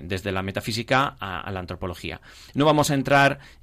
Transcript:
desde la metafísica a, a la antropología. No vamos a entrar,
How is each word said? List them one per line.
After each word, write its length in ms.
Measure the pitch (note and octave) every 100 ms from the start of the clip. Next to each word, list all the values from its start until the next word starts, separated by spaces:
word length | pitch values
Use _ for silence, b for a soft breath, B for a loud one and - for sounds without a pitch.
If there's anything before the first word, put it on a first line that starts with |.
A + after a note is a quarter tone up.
| E2
desde 260 | F#2+ G2+
la 100 | F#2+
metafísica 760 | F#2+ F#2+ - A2 A2+ C3+ D3 -
a, 220 | G2 F2
a 100 | -
la 80 | F#2+
antropología. 640 | F2+ F2+ F#2 E2+ E2 D2+ B B B
No 100 | -
vamos 280 | D3+ D3+ C#3+
a 20 |
entrar, 460 | C#3 C3 C#3+ C#3 C#3 B B